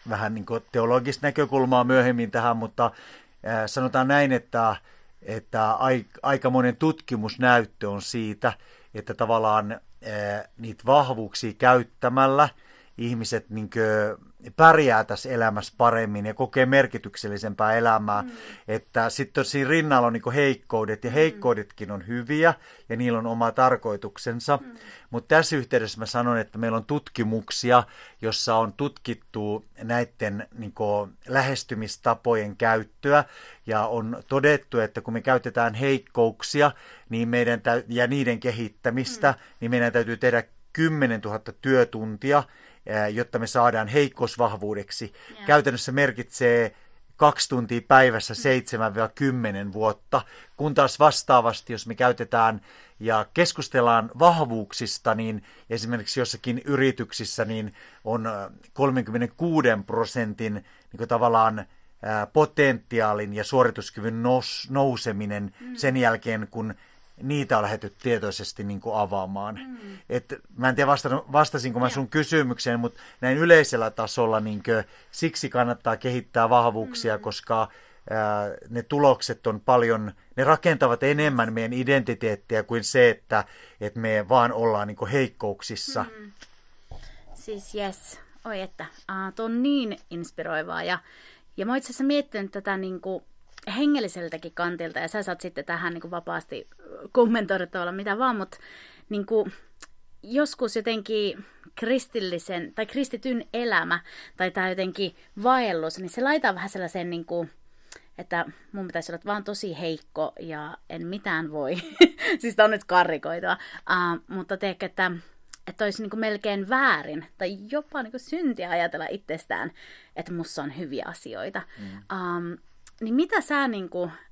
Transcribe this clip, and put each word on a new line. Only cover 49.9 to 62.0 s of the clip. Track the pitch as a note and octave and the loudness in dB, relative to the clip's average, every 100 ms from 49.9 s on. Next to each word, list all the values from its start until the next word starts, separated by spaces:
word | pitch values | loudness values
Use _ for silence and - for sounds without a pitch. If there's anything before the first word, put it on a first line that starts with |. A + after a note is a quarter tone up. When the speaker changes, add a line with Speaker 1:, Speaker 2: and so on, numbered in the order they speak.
| G2 - C3 - - - - | -2 -2 -2 -2 -16 -16 -6
Speaker 1:
kun | D3 | -2
taas | C#3+ C3+ - | 2 2 6
vastaavasti, | D3+ - - B2+ A2+ A2 - | 6 6 4 6 4 0 -6
jos | A2 A#2 | -10 -6
me | G#2+ | 2
käytetään | B2 B2 A#2 A#2 A2+ G#2+ - - - - | 2 2 0 2 2 2 -8 -20 -20 -8
ja | A2 A2 - | 0 0 0
keskustellaan | - F3 - C#3 B2+ A#2+ A2+ A2+ B2 | 0 0 0 -2 2 4 4 2 4
vahvuuksista, | E3+ E3 C3 A2+ G2+ - A2+ - A#2 A2 | 6 6 0 -4 -6 -8 -8 -4 -2 -2
niin | A2+ G#2+ - - - | -2 -6 -10 -18 -8
esimerkiksi | A2+ A2+ A#2 G2+ C3+ | -6 -4 -6 -4 -4
jossakin | A#2+ A2+ B2 B2 C#3+ | -4 -4 -6 -4 -2
yrityksissä | C3+ C3+ B2+ A2 - G#2+ - F#2+ | 2 2 0 -6 -8 -8 -4 -4
niin | A2 G#2 - - - | -4 -8 -12 -20 -12
on, | A2 A2+ A2+ | -6 -4 -4
äh, | G2+ F#2 E2 - | -8 -10 -16 -10
kolmenkymmenenkuuden | - C#3 C3 A2 A#2 A#2+ - E3+ D#3 B2 G#2+ | 0 0 0 -2 -4 -4 -4 0 2 4 2
prosentin | G2 A2 A2+ B2+ A2 G2+ A2 G2+ - - _ | -2 -4 -2 -4 -6 -4 -6 -6 -12 -20 _
niinku | - A#2 | -8 -2
tavallaan, | A#2 A#2+ A2+ A2 G#2+ | 2 4 4 4 2
äh, | F#2+ - - - | -10 -16 -20 -12